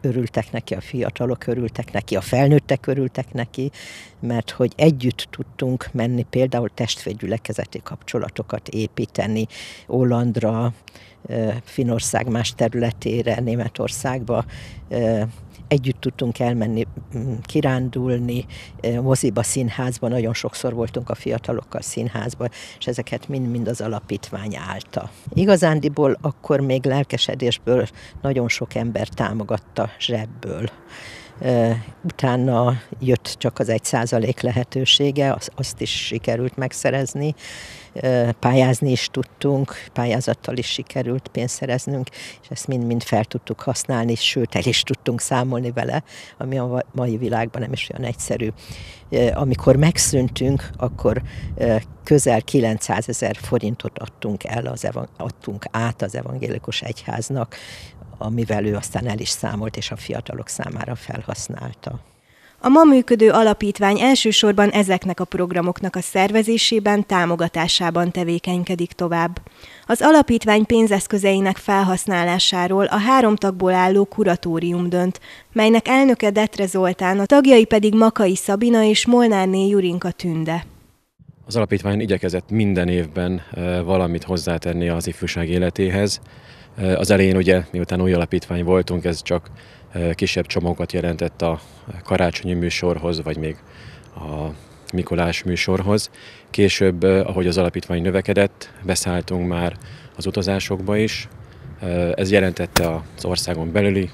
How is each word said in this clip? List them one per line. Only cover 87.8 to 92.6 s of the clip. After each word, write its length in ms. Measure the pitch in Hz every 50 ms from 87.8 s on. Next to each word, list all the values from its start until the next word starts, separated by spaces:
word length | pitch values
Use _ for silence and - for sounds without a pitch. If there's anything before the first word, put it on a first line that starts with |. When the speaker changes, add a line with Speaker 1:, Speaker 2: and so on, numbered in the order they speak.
| 85 - 92 90
Speaker 3:
új 120 | 92 92 90
alapítvány 500 | 85 85 - 92 85 - - 90 87 87
voltunk, 420 | 87 92 92 85 - 90 85 82
ez 160 | 87 82 -
csak, 280 | - - 90 82 - - - - - - - - - - -
ö, 200 | 87 85 85 82
kisebb 320 | - 98 - - 90 82
csomagokat 460 | - - 82 85 87 85 - 85 -
jelentett 500 | - 87 82 87 82 80 87 82 - -
a 180 | 85 82 82 76 - - - - - - 104 87 -
karácsonyi 500 | - 95 90 90 85 - - - 90 90
műsorhoz, 680 | 87